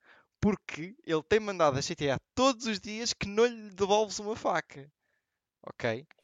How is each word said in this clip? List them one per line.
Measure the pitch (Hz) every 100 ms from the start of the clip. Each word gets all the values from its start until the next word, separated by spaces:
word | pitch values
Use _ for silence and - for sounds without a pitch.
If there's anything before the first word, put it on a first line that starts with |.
| _ - _ _
porque | 202 196 - - 170 220
ele | - 160
tem | - 214
mandado | 214 185 156 135
a |
chatear | 139 170 143 123 -
todos | - 262 233 226
os | 202
dias | 208 214 233
que | - 196
não | 202 240
lhe | 233 214
devolves | 190 190 208 214 185
uma | 208
faca. | 220 247 175 - 143 143 _ _ _ _ _ _ _
Ok? | - - 123 113 151 _